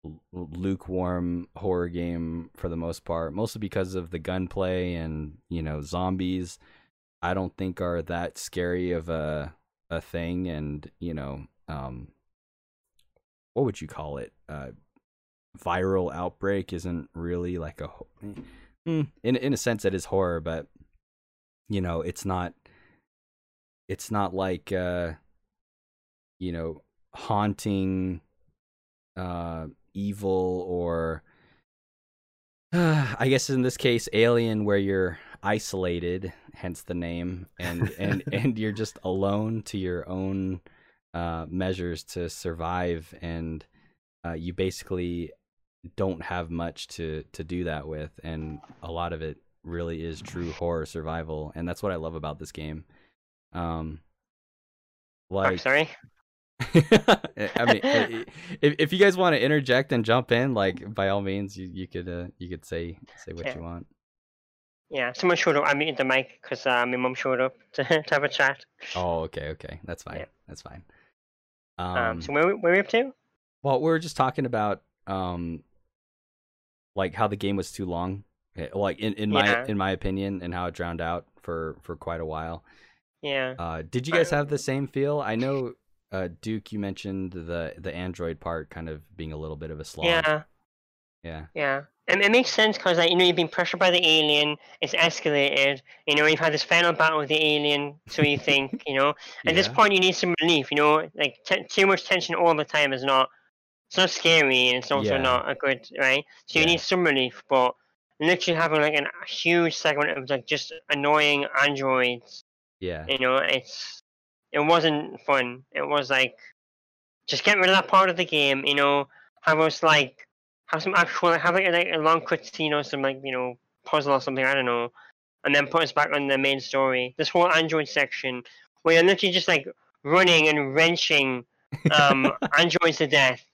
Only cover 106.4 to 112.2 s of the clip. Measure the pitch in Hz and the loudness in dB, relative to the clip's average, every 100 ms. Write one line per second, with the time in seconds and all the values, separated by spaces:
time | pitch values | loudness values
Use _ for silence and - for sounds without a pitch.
106.4 | - 160 160 170 - 185 170 135 127 - | -2 2 4 2 2 2 4 2 0 -4
107.4 | - 135 127 - _ _ _ _ 156 180 | 0 4 4 0 _ _ _ _ 2 2
108.4 | 180 160 165 156 151 151 143 175 202 - | 2 0 2 4 4 2 0 -6 -10 -2
109.4 | 170 175 170 - 160 143 147 151 131 139 | 4 4 4 2 0 2 0 -2 -2 -4
110.4 | - 151 - 160 - 143 147 151 147 143 | -2 -4 -4 -14 -2 0 4 6 6 4
111.4 | 139 139 143 139 135 127 123 120 | 2 2 2 2 2 4 2 0